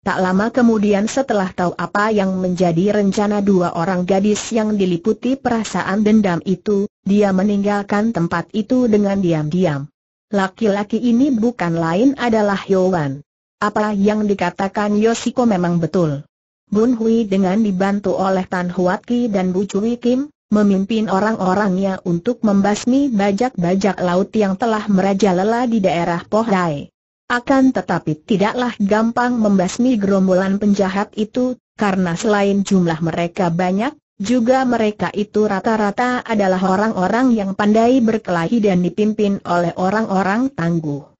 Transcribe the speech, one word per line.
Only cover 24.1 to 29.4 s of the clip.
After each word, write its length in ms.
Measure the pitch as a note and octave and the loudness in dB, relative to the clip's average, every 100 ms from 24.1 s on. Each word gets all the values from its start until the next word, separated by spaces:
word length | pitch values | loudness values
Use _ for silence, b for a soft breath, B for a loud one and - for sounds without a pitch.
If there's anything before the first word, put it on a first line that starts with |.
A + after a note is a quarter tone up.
| F3+ G3 | 0 0
yang 240 | A3 G3+ F#3+ | 0 0 0
telah 320 | A#3 G#3+ G#3+ | -2 -2 0
merajalela 800 | G3 F#3+ G3 G3+ F3+ G3 A#3 B3 | 0 2 2 2 2 0 0 0
di 160 | A3+ | 0
daerah 400 | F#3 D#3+ E3+ E3+ | 0 0 -2 -4
Poh 240 | - G#3+ A3+ | -2 -2 0
Dai. 400 | F#3+ F3+ D3+ F#3 _ _ _ _ | 0 0 -4 -8 _ _ _ _
Akan 400 | B3 A#3+ C4+ C4 | -6 0 4 4
tetapi 560 | A#3 F3+ F3 - D3+ - | 2 -2 -4 -2 -6 -2
tidaklah 480 | G3 G3+ B3 B3 G#3+ | 0 0 0 -4 -2
gampang 560 | G3+ G#3 A3+ A#3 B3 | 0 2 0 0 -2
membasmi 560 | B3 | 0